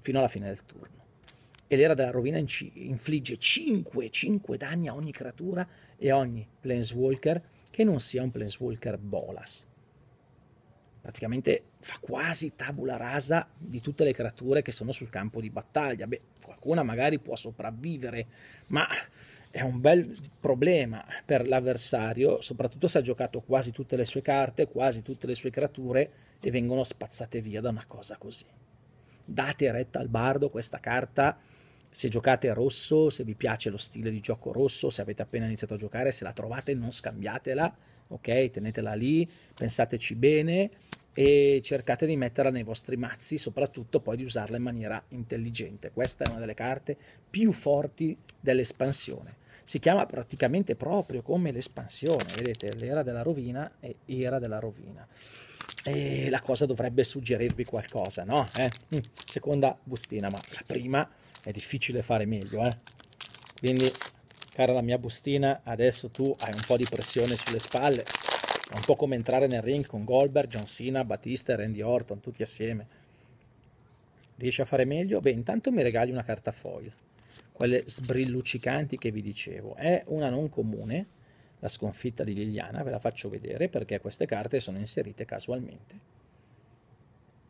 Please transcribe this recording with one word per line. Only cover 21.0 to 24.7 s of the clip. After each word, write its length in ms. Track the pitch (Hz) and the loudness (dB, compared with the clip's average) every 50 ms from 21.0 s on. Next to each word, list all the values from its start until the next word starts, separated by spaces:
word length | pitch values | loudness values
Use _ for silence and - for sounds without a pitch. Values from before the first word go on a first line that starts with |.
| - - - - - | -10 -10 -12 -8 -2
per 240 | - 151 131 120 127 | 2 2 2 4 4
l'avversario, 920 | 131 131 123 127 127 120 - - - 120 110 113 113 117 131 143 - - | 4 4 4 2 0 0 0 0 0 0 0 0 0 4 4 4 4 2
soprattutto 460 | - - 127 117 127 120 - 139 180 | 0 -4 -4 -2 -2 -2 -2 0 0
se 120 | 170 - 165 | 2 4 4
ha 40 | 131 | 2
giocato 380 | 120 123 - 127 117 - 123 | 2 0 -2 -2 -4 -4 -6
quasi 320 | - - 127 131 127 123 117 | -2 2 2 2 2 0 -4
tutte 240 | - 135 - - | -6 -6 -2 0
le 80 | 127 120 | 0 0
sue 180 | 113 - 139 - | 0 -2 -4 0
carte, 460 | - 139 139 135 123 117 - - | 2 4 4 2 2 2 2 0
quasi 340 | - | 2